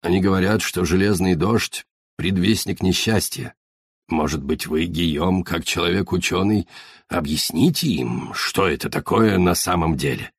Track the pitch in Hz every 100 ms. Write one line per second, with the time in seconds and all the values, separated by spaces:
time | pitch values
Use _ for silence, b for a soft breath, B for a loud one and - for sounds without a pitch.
0 | 85 95 95 95 92 107 - - 87 92
1 | 101 95 92 87 92 113 - - - _
2 | _ - 92 95 92 107 - 90 95 90
3 | - 107 - - - _ _ _ _ _
4 | _ 82 76 76 67 78 - 78 85 80
5 | 85 73 87 92 87 85 - - 85 95
6 | 95 92 - 87 98 107 - B B B
7 | B 85 73 76 - - 180 - 151 82
8 | 60 60 64 - - - 95 71 - -
9 | - 107 110 95 90 87 - 90 82 73
10 | 71 64 -